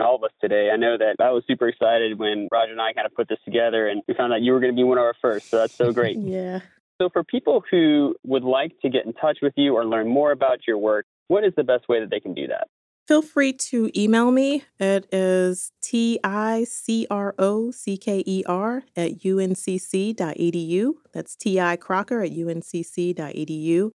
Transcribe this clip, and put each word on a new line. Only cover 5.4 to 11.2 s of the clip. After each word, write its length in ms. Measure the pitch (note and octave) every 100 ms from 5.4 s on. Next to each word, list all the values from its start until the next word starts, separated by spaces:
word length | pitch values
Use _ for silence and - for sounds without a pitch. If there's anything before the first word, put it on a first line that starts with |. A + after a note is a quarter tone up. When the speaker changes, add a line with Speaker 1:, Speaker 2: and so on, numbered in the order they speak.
| -
Speaker 1:
So 100 | A2+
that's 160 | A2+ -
so 180 | B2
great. 240 | A#2 A#2 A3
Speaker 2:
<laughs> 80 | G3
Yeah. 340 | F#3 F#3 F#3 - _ _ -
Speaker 1:
So 80 | F3+
for 160 | F3 E3+
people 360 | B3 - A3+ -
who 460 | F3+ D#3+ D3+ C#3+ -
would 220 | - C3 B2+
like 340 | C3 D#3+ -
to 80 | C3+
get 180 | B2 A2
in 60 |
touch 280 | A#2 D#3 D3
with 100 | C#3+ C#3
you 180 | C#3+ A#2
or 100 | A2+
learn 220 | A2+ A2
more 240 | C3 D3
about 280 | C#3+ C3+ B2 -
your 120 | G#2+
work, 280 | G#2+ G#2+ - _